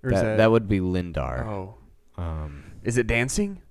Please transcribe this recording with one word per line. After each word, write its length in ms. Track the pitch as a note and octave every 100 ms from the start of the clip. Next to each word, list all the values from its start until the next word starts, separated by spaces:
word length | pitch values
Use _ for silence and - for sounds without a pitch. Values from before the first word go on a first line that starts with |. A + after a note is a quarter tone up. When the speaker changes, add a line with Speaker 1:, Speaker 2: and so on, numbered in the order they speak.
Speaker 1:
Or 80 | C3
is 60 | G2
Speaker 2:
That, 20 |
Speaker 1:
that 120 | A2 G#2+
Speaker 2:
that 140 | A2+
would 180 | A2+ G#2
be 120 | G2
Lindar. 640 | F#2 F2+ F2 D2+ C2+ B1 A2
Speaker 1:
Oh. 300 | G2+ F#2+ A2+ - - _ -
Speaker 2:
Um, 560 | E2+ D#2 D2+ C#2+ C#2 -
Speaker 1:
Is 160 | - A#2+
it 80 | A2
dancing? 560 | A#2 B2 - G3+ F#2+ -